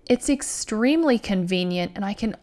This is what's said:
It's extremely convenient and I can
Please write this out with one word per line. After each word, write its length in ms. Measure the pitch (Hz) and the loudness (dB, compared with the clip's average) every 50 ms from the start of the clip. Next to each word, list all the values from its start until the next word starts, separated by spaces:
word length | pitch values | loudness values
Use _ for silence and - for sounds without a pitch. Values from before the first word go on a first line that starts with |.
| - - | 0 0
It's 200 | 247 - - 294 | 0 2 2 0
extremely 920 | 277 285 - - - - - - 220 214 240 262 311 330 320 285 240 214 | 0 0 -2 -6 -8 -8 -6 -4 -2 2 2 4 4 4 4 4 2 2
convenient 720 | - - 196 185 175 180 185 180 180 180 180 180 175 175 - | 2 0 0 0 0 0 0 0 0 0 -2 -2 -2 -4 -4
and 100 | 202 196 | -4 -4
I 100 | 196 208 | -4 -4
can 220 | - 226 214 - - | -4 -4 -4 -6 -4